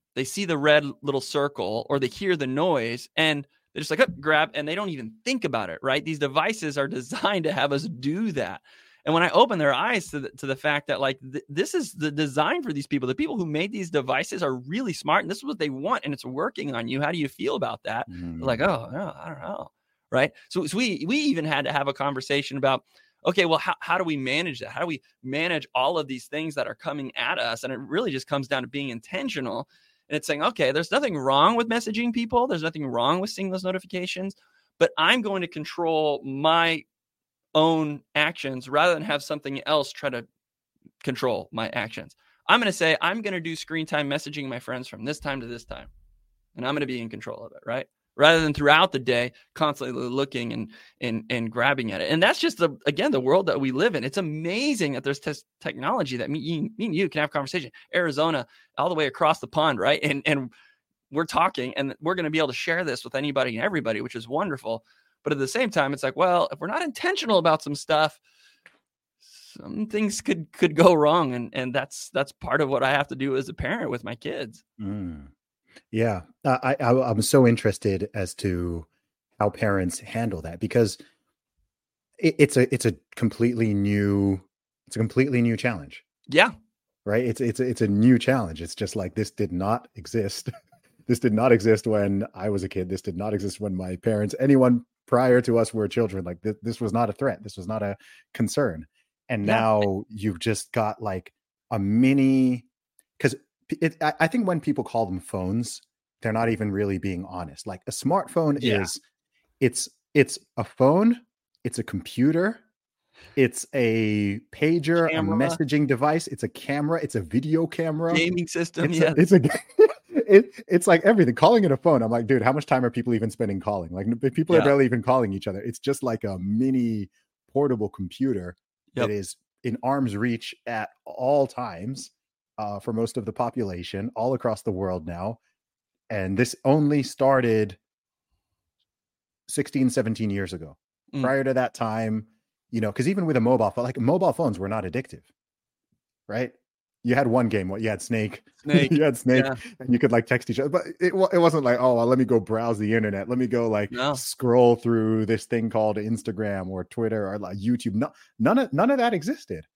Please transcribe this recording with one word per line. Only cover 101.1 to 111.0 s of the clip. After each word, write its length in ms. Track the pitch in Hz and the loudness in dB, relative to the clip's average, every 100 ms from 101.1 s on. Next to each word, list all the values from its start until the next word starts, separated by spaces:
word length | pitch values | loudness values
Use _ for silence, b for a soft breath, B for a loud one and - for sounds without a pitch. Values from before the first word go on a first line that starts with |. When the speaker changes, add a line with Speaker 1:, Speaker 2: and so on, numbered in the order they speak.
| 95 - _ _ _ - | -8 -10 _ _ _ -8
Speaker 2:
a 60 | 110 | -4
mini, 840 | 98 110 131 139 135 135 131 127 - _ _ _ _ - | 0 4 4 4 4 4 2 0 -6 _ _ _ _ 0
'cause 160 | 143 - _ _ - | 0 0 _ _ -10
p-, 120 | - | -2
it, 160 | 165 - | -2 0
I, 120 | 151 - | -2 0
I 60 | 165 | 0
think 200 | 247 196 | 2 0
when 140 | 170 | 0
people 240 | 151 143 117 | -2 -2 -2
call 200 | - 95 | -2 -2
them 140 | 92 | -4
phones, 600 | - 95 92 107 120 - _ _ _ _ | -6 -6 -2 -2 -4 -8 _ _ _ _
they're 100 | 113 | -4
not 160 | 110 117 | 0 0
even 240 | 110 104 | 0 -2
really 280 | 98 101 95 | -2 -2 -2
being 260 | 98 90 92 | -4 -6 -8
honest. 420 | 90 82 - - | -10 -12 -12 -14
Like, 140 | 92 - | -12 -10
a 60 | |
smartphone 640 | - 127 185 - - 160 143 | -6 0 0 0 0 0 0
Speaker 1:
Yeah. 220 | 123 101 | 0 0
Speaker 2:
is, 180 | 92 - _ _ _ _ _ - | -2 -8 _ _ _ _ _ 0
it's, 300 | 127 - - _ _ | 0 0 -8 _ _
it's 260 | 147 135 - _ - | 4 4 2 _ -8
a 80 | |
phone, 560 | 107 - 131 165 | -6 2 4 6